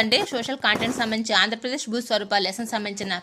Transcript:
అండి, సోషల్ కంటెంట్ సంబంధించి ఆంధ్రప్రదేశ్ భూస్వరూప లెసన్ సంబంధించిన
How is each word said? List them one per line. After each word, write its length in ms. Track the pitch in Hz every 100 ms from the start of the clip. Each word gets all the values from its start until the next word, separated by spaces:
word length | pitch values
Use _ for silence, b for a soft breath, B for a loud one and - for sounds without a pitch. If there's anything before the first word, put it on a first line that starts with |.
అండి, 180 | 220 247 403
సోషల్ 260 | 247 233 277 214
కంటెంట్ 300 | 214 226 247
సంబంధించి 340 | 226 220 226 196
ఆంధ్రప్రదేశ్ 460 | 208 226 247 269 220
భూస్వరూప 420 | 233 233 208 202 202
లెసన్ 260 | 185 190 226
సంబంధించిన 400 | 220 208 202 196 180